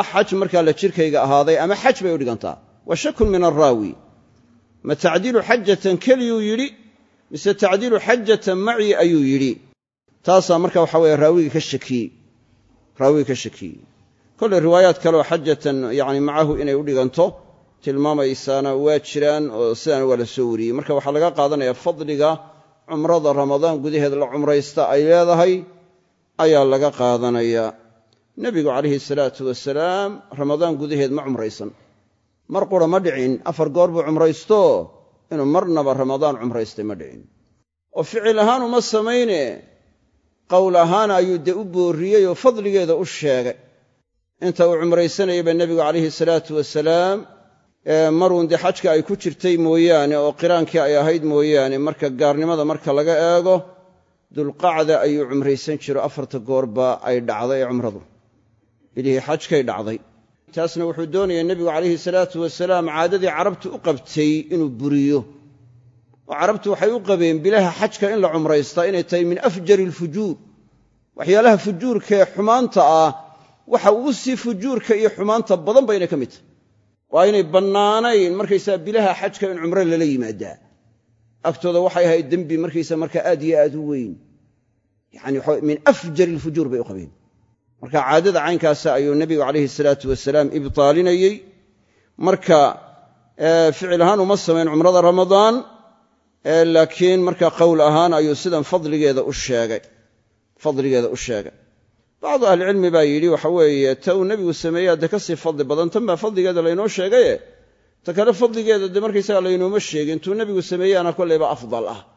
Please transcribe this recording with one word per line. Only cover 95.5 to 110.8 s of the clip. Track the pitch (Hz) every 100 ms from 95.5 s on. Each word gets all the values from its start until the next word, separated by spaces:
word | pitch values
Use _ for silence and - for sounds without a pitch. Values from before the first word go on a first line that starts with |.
| 247 - - _ _ _ _ _ _ 143
ee, | 160 165
laakiin | 165 156 - 180 185
marka | 180 175 170
qowl | - 170 160
ahaan | 151 156 175
ayuu | 156 156 139
sidan | 185 160
fadligeeda | 143 185 156 151 147 131
u | 135
sheegay. | 135 - 120 113 110 - _ _ _ _ _ _ _
Fadligeeda | 151 135 135 127 117
u | 127
sheegay. | - 107 82 - _ _ _ _ _ _
Bacdu | - 285 220
ahlicilmi | 175 185 202 180
baa | 165 151
yidhi, | 147 170
waxa | 151 156
weeye, | 175 151 143 135 131
ta | 190 190
uu |
Nebigu | 185 220 175
sameeyaa | 147 165 170 185 165
dee | 160
ka | 208
sii | - 165
fadli | 165 147
badan, | 135 147 170
tan | 214 233
baa | 170
fadligeeda | 214 190 185 175
laynoo | 165 180 214
sheegaye. | - 185 247 180 - - _ _ _ _ _ -
Ta |
kale | 170 214
fadligeeda | 185 240 226 220 208 190
dee | 196
markaysaga | 220 202 196 202
laynooma | 185 185 185 208
sheegin, | - 151 151 160
tuu | 185
Nebigu | 214 214 190
sameeyaana | - 175